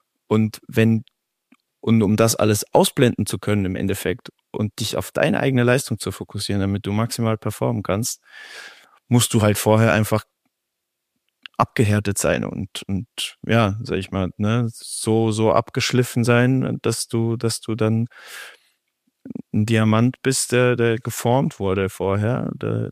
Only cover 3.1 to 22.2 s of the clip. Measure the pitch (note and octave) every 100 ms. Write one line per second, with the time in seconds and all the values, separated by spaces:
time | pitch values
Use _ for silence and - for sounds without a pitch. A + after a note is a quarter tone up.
3.1 | - G#2 G2 - G#2 F#2 F#2+ F#2+ G2 F2+
4.1 | A2 - - _ - G#2 - G#2+ - -
5.1 | - D3 - C#3 B2+ A#2+ B2+ - A2+ -
6.1 | - F#2+ G#2 - G2+ G2 G2+ G2 G#2 A#2
7.1 | - A2+ A2 A2+ - B2+ A2+ G2 G2 B2
8.1 | - _ - - - - - _ _ -
9.1 | B2 A#2 A#2 G#2 G#2 - G#2+ A2+ G2+ G#2+
10.1 | G#2+ - _ _ _ _ _ _ _ _
11.1 | _ _ _ - - A2+ - G#2+ G#2+ G#2
12.1 | G2 D2 D2 G1+ - - - - G2 -
13.1 | - - - - A2+ G#2+ G#2 A#2+ E2+ F#2
14.1 | F#2+ F2+ - G#2 A#2 A#2 - - - -
15.1 | A2 A2+ G#2+ A2 - - - - B2 B2
16.1 | - A#2 A#2+ B2 C3 B2+ - A2+ A2+ -
17.1 | A#2 A2+ A#2 A#2 - - G#2+ A2 A2+ A#2
18.1 | - - - - - _ _ _ _ _
19.1 | _ - - - G#2+ G#2+ A2 A2 G#2+ A#2+
20.1 | - C3 C3 - B2 B2 A#2+ A#2 A2+ A#2
21.1 | - A#2+ B2 D3+ - G2 G2 F#2+ - F#2
22.1 | G2